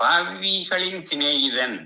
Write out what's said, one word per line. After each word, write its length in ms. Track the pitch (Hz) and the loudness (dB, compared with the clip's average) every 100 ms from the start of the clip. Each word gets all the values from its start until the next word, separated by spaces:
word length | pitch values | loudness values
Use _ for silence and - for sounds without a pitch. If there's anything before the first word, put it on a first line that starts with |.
பாவிகளின் 960 | 123 170 180 190 196 190 175 185 185 185 | 4 4 2 -2 -2 -2 0 -2 -2 -4
சிநேகிதன், 760 | - 147 143 143 135 127 127 98 | -6 -2 0 2 2 0 -2 -4